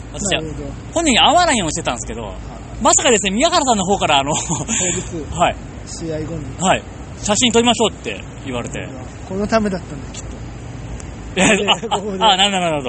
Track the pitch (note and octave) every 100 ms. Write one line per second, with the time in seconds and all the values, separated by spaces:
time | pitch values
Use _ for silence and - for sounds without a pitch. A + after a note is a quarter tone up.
0 | - D3+ - C#3+ D#3 C#3 C#3 - - D#4+
1 | E4 G3 G3 E4 E4+ A#3+ D#3+ D#3+ D3+ A#2+
2 | - A#2 G#2 F#2 - - - - C#4 F4+
3 | D#4 A3 G3+ G#3 E4 F4 C4 G#3+ F3+ F#3
4 | E3+ C#3 C#3 D#3 - C#3+ C3+ - F3+ F3
5 | - E3+ C#3 E3 D#3 - - - - -
6 | D#3+ D#3 D#3 D#3+ C3+ - F3+ B2 - -
7 | - - - G#3+ B3 A#3 A#3+ A3+ G#3+ -
8 | A#2 G2 - - C#3 A#2+ A2+ A2 F2+ -
9 | - - - F#3+ G#3 A3+ G#3 F3+ - C#3+
10 | B2 - - - - - - - - -
11 | - - - F#3 G3 G3+ G3+ F#3+ A3+ G3+
12 | G#3 F#3+ G#3+ F#3 G3+ F#3+ E3+ D3+